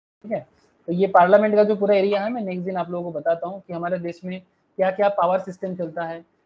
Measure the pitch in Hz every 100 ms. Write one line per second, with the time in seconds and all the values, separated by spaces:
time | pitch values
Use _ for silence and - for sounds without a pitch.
0 | _ _ 208 190 - _ _ _ - 175
1 | 190 185 180 202 214 208 208 202 202 202
2 | 196 202 208 247 196 180 180 180 170 175
3 | 175 156 165 170 170 190 - 170 175 185
4 | 170 170 180 185 _ _ _ - 185 190
5 | 202 202 175 185 190 180 190 180 165 165
6 | 165 165 - _